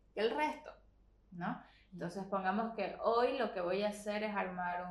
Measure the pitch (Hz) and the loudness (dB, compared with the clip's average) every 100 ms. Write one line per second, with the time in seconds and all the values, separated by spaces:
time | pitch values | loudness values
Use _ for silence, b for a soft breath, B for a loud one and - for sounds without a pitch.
0 | _ - 226 285 302 - - - - - | _ 0 2 4 0 0 -10 -18 -20 -20
1 | - _ - 180 170 - b b b 175 | -20 _ -16 -6 -4 -4 b b b -8
2 | 170 196 190 196 185 208 220 - 180 - | -6 -6 -2 0 2 2 0 0 -4 0
3 | 214 233 254 269 220 190 175 190 208 208 | 4 6 4 4 0 0 0 2 0 -2
4 | 214 208 214 202 185 180 175 180 180 | -4 -2 0 0 -2 -2 -2 -2 -4